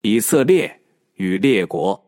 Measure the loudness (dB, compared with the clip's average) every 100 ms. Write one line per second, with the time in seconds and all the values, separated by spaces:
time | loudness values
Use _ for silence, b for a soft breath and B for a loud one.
0 | 0 0 0 0 2 2 0 -10 _ _
1 | _ -8 -4 0 0 0 -2 -4 -4 -4